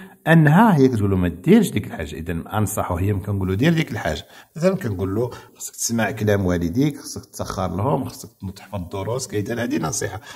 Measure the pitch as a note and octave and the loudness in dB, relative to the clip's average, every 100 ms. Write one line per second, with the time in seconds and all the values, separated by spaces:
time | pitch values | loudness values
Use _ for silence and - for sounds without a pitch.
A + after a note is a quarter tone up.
0 | - - - E3 D3 E3 A3+ D#3 C3 A#2 | -20 -6 4 6 8 6 6 6 4 4
1 | G2+ F#2+ F2+ E2 - A3+ E3+ - - - | 2 2 0 0 6 6 6 -2 -6 -8
2 | D2+ - D#2+ E2 - G#2+ G#2 - - F2 | -8 -8 -6 -6 -2 -2 0 -2 -2 0
3 | F#2+ G2 G#2 G2 F#2 F#2+ D3+ E3 D3+ A2 | 0 -2 -2 -2 0 2 2 2 0 -4
4 | E2+ E2 - - - D#3 F3+ F#3+ A#2 F#2 | -4 -4 -8 -20 -16 -2 0 0 -4 -4
5 | F#2+ G2+ A#2+ - - - - - - A#2 | -4 -2 -4 -6 -20 -16 -16 -8 -4 -2
6 | G#2 A2 G#2+ G2+ F2+ F2+ E2+ G2+ D3 - | -2 0 0 2 2 0 0 0 0 -2
7 | - G#2+ - - F#2 - F#2 F2+ A#2+ - | -12 -14 -14 -12 -8 -4 -4 -2 -2 -2
8 | - - G#2+ - G2 - - G2+ E2+ G2+ | -4 -12 -18 -14 -12 -12 -12 -10 -8 -8
9 | F#2+ B2 - G#2 G2 A#2+ - E3 D#3+ - | -6 -6 -4 -6 -4 -4 -4 -4 -4 -4
10 | - F#2 - | -6 -8 -16